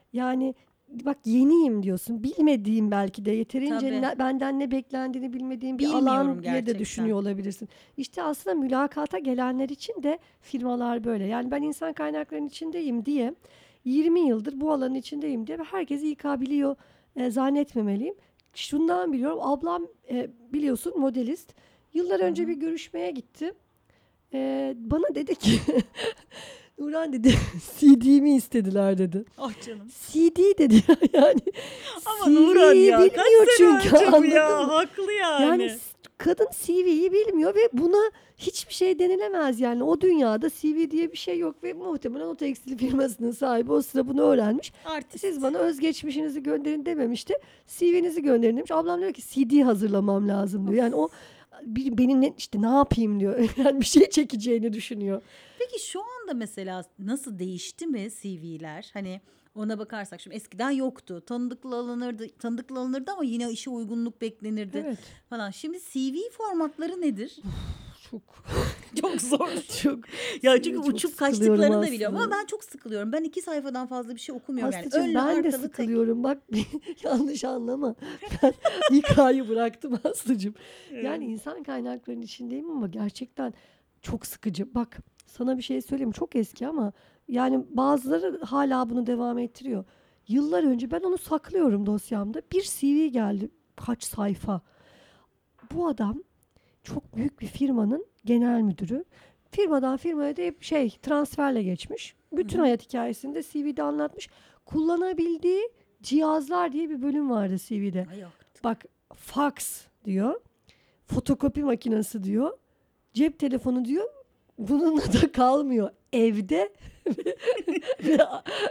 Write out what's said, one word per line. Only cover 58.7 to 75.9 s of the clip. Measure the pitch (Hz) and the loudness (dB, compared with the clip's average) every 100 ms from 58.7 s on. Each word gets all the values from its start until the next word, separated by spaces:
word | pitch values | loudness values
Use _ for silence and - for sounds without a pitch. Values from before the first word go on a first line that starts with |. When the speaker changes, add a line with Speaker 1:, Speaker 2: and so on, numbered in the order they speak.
| 156 - | -14 -14
Speaker 2:
Hani | 208 190 190 - _ _ | -12 -10 -12 -18 _ _
ona | 208 214 214 | -10 -8 -6
bakarsak | 208 220 196 175 | -8 -12 -12 -16
şimdi | 190 208 | -16 -16
eskiden | - 190 262 | -14 -6 -4
yoktu. | 269 262 262 - 175 - | -2 -4 -6 -14 -14 -10
Tanıdıkla | 240 247 247 262 240 | -8 -6 -8 -8 -8
alınırdı, | 240 240 247 220 220 | -6 -6 -8 -10 -14
tanıdıkla | - 233 233 254 262 | -10 -6 -6 -8 -8
alınırdı | 254 269 277 | -6 -6 -6
ama | 392 | -6
yine | 277 233 240 | -4 -4 -6
işe | 226 269 | -8 -10
uygunluk | 240 214 233 233 - | -10 -6 -6 -6 -6
beklenirdi | 226 226 214 214 202 285 302 | -10 -10 -8 -8 -6 -8 -8
Speaker 1:
Evet. | 226 - - _ | -10 -14 -20 _
Speaker 2:
falan. | 233 202 | -10 -10
Şimdi | - 311 359 - | -10 -12 -12 -10
C | 262 | -6
V | 262 294 466 | -4 -6 -8
formatları | - 427 339 311 302 330 370 | -8 -6 -4 -4 -6 -8 -4
nedir? | 311 196 254 - | -4 -4 -10 -12
Speaker 1:
Uf, | 202 - - - - - - | -10 -10 -10 -12 -16 -20 -18
çok | 226 - - - - - - - | -18 -18 -20 -6 -2 -2 -6 -10
Speaker 2:
<laughs> | 226 | -6
Çok | 370 262 | -4 -4
zor. | 247 277 339 339 - | -2 -2 -2 -6 -10
Speaker 1:
<laughs> | - | -4
Çok. | 294 254 - - 494 370 | -4 -4 -10 -12 -10 0
Speaker 2:
Ya | 254 247 | 4 4
çünkü | 330 - | 2 -4
Speaker 1:
Çok | 285 | -4
Speaker 2:
uçup | 214 339 | -2 -6
Speaker 1:
sıkılıyorum | - 277 220 220 208 | -2 -2 2 4 6
Speaker 2:
kaçtıklarını | 208 208 - | 4 4 0
da | |
biliyorum | 233 208 - | -2 -4 -2
Speaker 1:
aslında. | 453 | -2
Speaker 2:
ama | 403 | -4
ben | 415 | -6
çok | 427 | -10
sıkılıyorum. | - - 233 214 214 | -12 -18 -10 -8 -4
Ben | 302 | -4
iki | 320 370 | -6 -8
sayfadan | 349 302 277 254 254 | -8 -8 -6 -8 -8
fazla | 254 226 | -10 -10
bir | 233 | -12
şey | - 254 | -12 -12
okumuyorum | - 254 262 | -8 -4 -4
yani. | - 277 | -4 -2
Speaker 1:
Aslıcığım, | 294 269 | 0 0
Speaker 2:
Önlü, | |
Speaker 1:
ben | - 277 | 0 0
de | 330 320 | 0 0
Speaker 2:
arkalı, | |
tek. | 254 | -2
Speaker 1:
sıkılıyorum. | 285 - 233 | -6 -6 -2